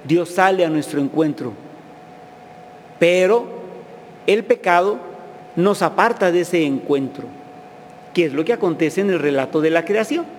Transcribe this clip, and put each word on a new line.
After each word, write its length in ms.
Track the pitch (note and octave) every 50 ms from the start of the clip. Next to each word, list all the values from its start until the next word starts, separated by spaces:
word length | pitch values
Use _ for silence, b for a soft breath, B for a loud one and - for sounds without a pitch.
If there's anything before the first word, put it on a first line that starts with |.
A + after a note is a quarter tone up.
| -
Dios 260 | C3+ D3+ F3 F3 D#3+
sale 360 | - - F#3 F#3+ F#3+ F#3 F3
a 40 | D#3+
nuestro 300 | D#3+ D3+ C#3+ - D3+ D3
encuentro, 540 | C#3+ C3 C#3+ D3+ D#3+ D#3 C#3+ - - B2+ G#2+ F#2+ - - - - - - - - - - - - - - - - - - - - - - - - - - - -
pero 460 | E3+ E3+ F3+ F#3 F#3 F#3 G#3+ A#3+ A#3+ - - - - - - - - - - - - - - - - -
el 160 | F#3+ G#3+ A3+
pecado 540 | - B3 A#3 - F#3 F3 F3 F3+ G3 A3+ B3 - - - - - - - - - - -
nos 260 | E3+ F3 G3+ G3+ -
aparta 500 | F#3 D#3+ - - F#3+ A#3 A#3 - G3+ F#3
de 100 | E3+ F3
ese 240 | F3 D#3+ - F3 D#3+
encuentro, 600 | D3 C#3 B2+ - - C#3+ C#3 C3+ B2+ - - - - - - - - - - - - - - - - - - - - -
que 120 | - E3+
es 80 | D#3 C3
lo 100 | C#3+ D#3+
que 100 | D#3+ A#3
acontece 480 | A3+ G#3+ F3+ D#3+ - E3+ D3+ D3 -
en 80 | G3+ G3+
el 100 | F#3+ E3+
relato 420 | C#3+ D3 C#3+ C3+ C3 B2+ - D#3
de 80 | D3+ D#3+
la 160 | D#3+ E3 E3
creación. 400 | E3 G3+ A3 A3 G#3+ C#4+ E4+ E4+ - -